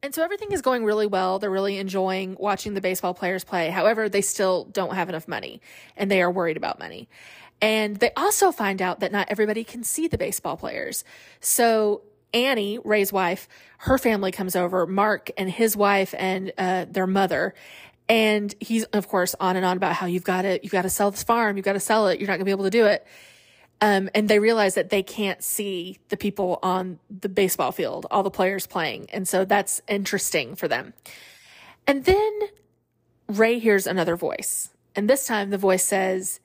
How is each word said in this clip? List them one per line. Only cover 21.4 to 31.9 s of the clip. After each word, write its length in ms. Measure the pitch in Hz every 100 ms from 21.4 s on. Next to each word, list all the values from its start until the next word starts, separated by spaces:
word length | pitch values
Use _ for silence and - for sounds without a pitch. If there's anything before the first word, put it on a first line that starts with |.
| 226 196
you've 80 |
gotta 160 | 196 196
sell 280 | - 220 208
it, 100 | -
you're 80 | 202
not 80 |
gonna 100 | 180
be 60 | 190
able 140 | 196
to 60 | 190
do 140 | 220
it. 220 | 214 185 - - - - _ _ _ _
Um, 300 | 214 196 190
and 140 | - 214
they 100 | 208
realize 360 | 214 226 202
that 160 | 196 -
they 120 | 202
can't 400 | 190 - 202 -
see 560 | - - 202 185 165 190 _
the 80 | 202
people 420 | 202 196 185 175
on 360 | 185 185 185 180 _
the 200 | 190 196
baseball 440 | 190 185 - 131
field, 340 | - 139 - -
all 120 | 208
the 80 | 190
players 360 | - 185 196 -
playing. 420 | 185 156 107 -
And 160 | 208 185
so 180 | 190
that's 360 | 190 202 196 - -
interesting 680 | 202 190 202 - 170 120
for 140 | - 165
them. 240 | 120 - - - - - - - - - -
And 180 | -